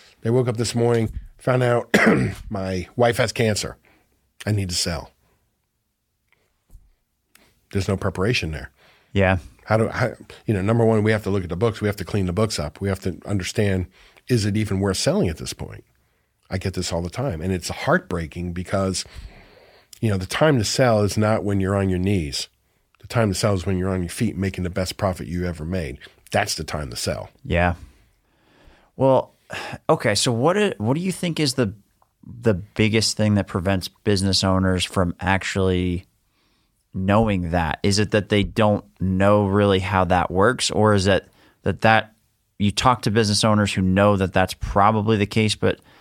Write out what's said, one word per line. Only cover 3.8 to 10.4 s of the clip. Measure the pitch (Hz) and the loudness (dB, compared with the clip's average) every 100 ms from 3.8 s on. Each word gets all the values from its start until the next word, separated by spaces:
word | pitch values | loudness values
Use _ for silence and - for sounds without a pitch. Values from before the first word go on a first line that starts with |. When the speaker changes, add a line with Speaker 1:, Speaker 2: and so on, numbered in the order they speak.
| _ _ _ _ _ - 107 | _ _ _ _ _ -8 -4
Speaker 1:
I | |
need | 101 92 | -2 -2
to | |
sell. | 90 90 78 - _ _ _ _ _ _ _ _ _ _ _ _ _ _ _ _ - _ _ _ _ _ _ _ _ _ | -4 -4 -6 -10 _ _ _ _ _ _ _ _ _ _ _ _ _ _ _ _ -20 _ _ _ _ _ _ _ _ _
There's | 98 95 | -4 -2
no | 95 | -2
preparation | 98 90 101 123 80 | -2 -2 -2 -2 -4
there. | 73 - _ _ _ _ | -8 -12 _ _ _ _
Speaker 2:
Yeah. | 101 92 95 - - | 2 4 2 -2 -12
Speaker 1:
How | - 110 | 0 0
do, | 110 | 0
how, | - 120 - - - | -2 -6 -6 -18 -8